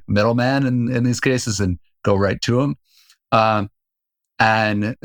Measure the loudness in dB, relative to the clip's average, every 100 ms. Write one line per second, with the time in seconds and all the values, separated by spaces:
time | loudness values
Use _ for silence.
0 | -2 0 2 2 0 0 0 0 -2 0
1 | -2 0 0 0 -2 -2 -2 -4 _ _
2 | -2 2 0 -2 -2 0 -2 -4 _ _
3 | _ _ _ 0 2 0 -4 -10 _ _
4 | _ _ _ 0 2 2 0 -2 -4 -6